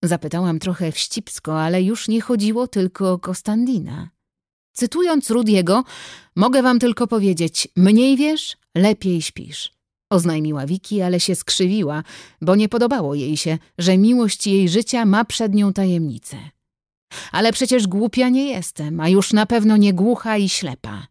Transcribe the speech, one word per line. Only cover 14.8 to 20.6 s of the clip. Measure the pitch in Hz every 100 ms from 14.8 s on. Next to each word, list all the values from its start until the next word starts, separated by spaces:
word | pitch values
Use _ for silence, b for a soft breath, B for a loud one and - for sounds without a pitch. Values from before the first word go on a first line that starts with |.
| 226 247
ma | 220 202
przed | 226 - 220
nią | 202 202
tajemnicę. | 190 196 175 160 110 - 127 151 _ _ _ _ _ _ B B
Ale | 170 220
przecież | - 254 254 202
głupia | 190 220 240 254
nie | 254 277
jestem, | 233 175 - 151 165
a | 160
już | 185 196
na | 214 214
pewno | 240 214 214
nie | 202
głucha | 185 202 240 233 214
i | 196
ślepa. | -